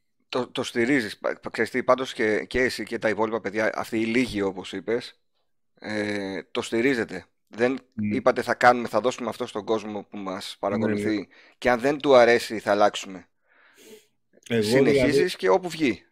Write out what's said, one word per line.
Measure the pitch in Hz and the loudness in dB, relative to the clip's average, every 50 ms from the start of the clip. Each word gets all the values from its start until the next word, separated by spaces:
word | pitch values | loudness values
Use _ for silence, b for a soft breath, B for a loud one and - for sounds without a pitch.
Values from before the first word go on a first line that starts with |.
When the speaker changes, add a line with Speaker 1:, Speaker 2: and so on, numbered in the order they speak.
| _ _ _ _ _ - | _ _ _ _ _ -6
Speaker 1:
Το, | - 131 123 - | -4 -4 -4 -4
το | - - | -6 -6
στηρίζεις, | 117 - - 120 117 120 147 135 110 98 - - | -6 -4 -2 0 2 2 2 2 0 -2 -6 -6
πα-, | - - - - | -6 -6 -6 -6
πα-, | - 113 | -10 -8
ξέρεις | - - 113 - | -4 -2 -2 -2
τι, | - 127 | -2 -2
πάντως | 110 - 127 127 131 - | 2 2 2 2 0 -6
και, | - - 113 107 107 92 - | -4 -2 0 0 0 0 -2
και | - - 123 | -2 0 0
εσύ | 127 117 - - 110 | 0 0 -2 -4 -8
και | - 113 110 | -8 -6 -2
τα | 110 110 | -2 -2
υπόλοιπα | 104 98 110 110 113 110 | 0 0 -2 -2 -2 -4
παιδιά, | - 101 95 110 110 107 - | -6 -4 -4 -2 -2 -2 -2
αυτοί | - - - 113 110 | -4 -6 -4 -2 -2
οι | 113 | -2
λίγοι | 113 113 127 127 107 104 101 | 0 0 0 0 0 -2 -2
όπως | 98 98 95 95 90 - | -2 -2 -4 -6 -10 -10
είπες, | - 95 82 - 110 123 - - - _ _ _ _ _ _ _ _ _ _ _ _ _ | -10 -8 -4 -4 -4 -4 -4 -8 -18 _ _ _ _ _ _ _ _ _ _ _ _ _
ε, | - 110 107 107 104 104 104 101 98 95 95 87 - _ | -12 -8 -6 -4 -4 -4 -4 -4 -6 -6 -8 -10 -10 _
το | - 123 | -8 -8
στηρίζετε. | 110 - 117 113 117 139 135 117 104 - 98 90 - _ _ _ _ _ | -6 -2 -2 0 2 2 0 0 -2 -4 -6 -14 -14 _ _ _ _ _
Δεν | 104 104 120 127 135 127 - _ | -4 -2 0 0 0 -2 -10 _
Speaker 2:
Μμμ. | - 110 107 104 | -10 -6 -4 -2
Speaker 1:
είπατε, | 123 131 110 127 123 123 | -2 0 2 2 2 0
"Θα | 113 120 113 | 0 -2 0
κάνουμε, | - - 123 123 123 113 107 | 4 6 6 6 6 2 -2
θα | - 107 | -2 0
δώσουμε | 104 127 123 - 123 110 | 0 0 -2 -4 -6 -8
αυτό | 107 - 123 | -6 -6 -8
στον | 113 - 110 98 | -8 -8 -6 -4
κόσμο | 117 110 110 101 107 104 101 92 _ | -2 -2 -2 -2 -6 -10 -10 -10 _
που | - | -12
μας | 104 98 95 92 95 - - - - | -10 -8 -8 -8 -8 -10 -14 -10 -6
Speaker 2:
Ναι, | - 98 | -4 -2
ναι. | 101 | 0
Speaker 1:
παρακολουθεί | 107 113 110 104 101 104 107 107 101 90 - b b b b b b | 0 0 0 -2 -2 -2 -2 -2 -4 -6 -8 b b b b b b
και | - 123 | 0 2
αν | 123 117 | 2 2
δεν | 117 139 151 139 | 2 0 -2 0
του | 135 147 135 | 4 6 8
αρέσει | 123 120 117 117 113 - - 117 101 | 8 8 8 6 4 2 -2 -8 -4
θα | - 110 | 0 0
αλλάξουμε". | 101 104 104 104 - - - 98 95 92 - _ _ _ B B B B B B B B B B B B B B B _ _ _ _ _ - - | 2 4 4 2 2 -2 -10 -12 -14 -16 -18 _ _ _ B B B B B B B B B B B B B B B _ _ _ _ _ -8 -4
Speaker 2:
Εγώ, | 120 117 | -2 0
Speaker 1:
Συνεχίζεις | 107 104 120 139 135 - 143 139 127 - 127 | 2 4 4 4 4 6 4 4 4 4 4
Speaker 2:
δηλαδή, | 143 180 180 - | 2 2 0 -2
Speaker 1:
και | - 190 185 | -2 0 2
όπου | 185 190 185 175 | 2 2 0 -2
βγει. | 156 160 160 127 101 - _ _ | -4 -2 0 0 -2 -2 _ _